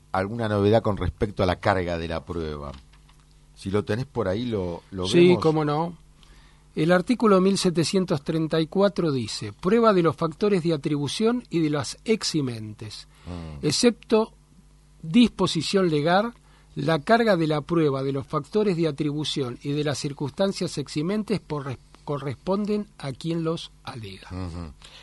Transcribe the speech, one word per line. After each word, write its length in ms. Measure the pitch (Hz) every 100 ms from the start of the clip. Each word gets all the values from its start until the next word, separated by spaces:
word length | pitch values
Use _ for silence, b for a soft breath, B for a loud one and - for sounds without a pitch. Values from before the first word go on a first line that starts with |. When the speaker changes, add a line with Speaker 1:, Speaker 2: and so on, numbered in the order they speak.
| _
Speaker 1:
alguna 360 | 95 98 117 110
novedad 360 | 104 101 110
con 120 | 110 95
respecto 460 | 90 - 107 101
a 60 | 95
la 80 | 87
carga 420 | 107 95 87 85
de 100 | 82
la 160 | 82
prueba. 480 | 73 85 78 73 71 67 - - - - _ - - -
Si 160 | 98
lo 120 | 104
tenés 220 | 101 107 135
por 220 | - 95
ahí, 180 | 101 123
lo, 380 | 107 90 85 -
lo 160 | 95 92
Speaker 2:
Sí, 220 | 175 180
Speaker 1:
vemos. 120 | 180
Speaker 2:
cómo 240 | 160 156 147
no. 320 | 147 170 170 - - b b b b b -
El 160 | 160
artículo 500 | 180 180 240 220 190
mil 160 | 190 190
setecientos 640 | 185 165 156 190 180 160
treinta 380 | - 165 160 160
y 60 | 160
cuatro 440 | 185 202 196 165
dice: 420 | 135 110 - 107
"Prueba 380 | - 170 233 226
de 100 | 190
los 120 | 165 -
factores 460 | 160 165 208 196
de 140 | 165 156
atribución 680 | 151 147 139 - 220 247 -
y 100 | 165
de 100 | 156
las 260 | 147 123 - -
eximentes, 1000 | 220 - 160 131 117 107 107 110 - - B B
Speaker 1:
Mm. 400 | 175 165 143 175
Speaker 2:
excepto 680 | - 240 220 - 220 220 - _ - _ - _ -
disposición 880 | 160 196 233 - 180 170 139 196 185
legal, 440 | 151 147 185 233 233 b b b -
la 240 | 143 160
carga 380 | - 226 226 180
de 100 | 160
la 140 | 151
prueba 420 | 147 170 151 135
de 80 | 135
los 160 | 135 139
factores 500 | 156 143 208 214 165
de 100 | 160
atribución 680 | 139 151 147 147 160 127 123
y 80 | 143
de 120 | 147
las 140 | 147 139
circunstancias 800 | 147 139 139 - 196 190 175 -
eximentes 640 | 139 147 160 214 202 180
por 260 | - 147 135
res-, 140 | 120 - - -
corresponden 840 | 143 139 123 - 196 208 208 208 -
a 140 | 139
quien 320 | 127 160 170
los 280 | 160 165 - -
alega". 440 | - 120 101 92 -
Speaker 1:
Ujú. 400 | 90 92 85 82 - B B